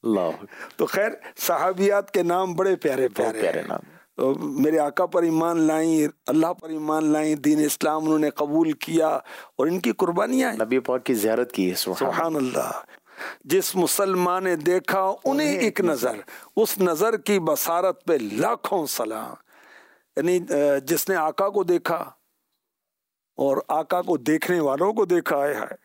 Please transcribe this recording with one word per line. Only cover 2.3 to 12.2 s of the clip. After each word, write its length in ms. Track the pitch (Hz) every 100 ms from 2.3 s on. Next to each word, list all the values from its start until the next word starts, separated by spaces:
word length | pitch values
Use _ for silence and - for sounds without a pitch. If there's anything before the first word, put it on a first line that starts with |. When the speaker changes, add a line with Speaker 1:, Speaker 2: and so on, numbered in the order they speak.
| 175 190
Speaker 2:
بڑے 220 | 170 190 180
پیارے 320 | 151 131 131
Speaker 1:
بہت 100 | -
Speaker 2:
پیارے 240 | 113 110
Speaker 1:
پیارے 180 | 98 -
Speaker 2:
ہیں۔ 80 | -
Speaker 1:
نام۔ 120 | - - - _ -
Speaker 2:
تو 200 | 131 139
میرے 440 | 151 123 143 160
آقا 260 | 147 143 180
پر 180 | 180
ایمان 380 | 170 160 165 170
لائیں، 460 | 156 156 160 160 147 - -
اللہ 260 | 147 165
پر 160 | 180 160
ایمان 360 | 156 151 156 156
لائیں، 300 | 151 156 151
دین 300 | 147 151 143
اسلام 400 | - 160 156 156
انہوں 140 | 156
نے 100 | 151
قبول 420 | - 147 156 165
کیا 360 | 147 - 160 156 156 - - - -
اور 120 | 156
ان 120 | 180
کی 120 | 233
قربانیاں 600 | 208 180 175 226 262 254
ہیں۔ 60 | 110
Speaker 1:
نبی 200 | 110 127
پاک 240 | 123 127
کی 100 | -
زیارت 380 | 120 107 113 123
کی 180 | - 92
ہے، 60 | 92
سبحان 360 | - 90 135
Speaker 2:
سبحان 240 | -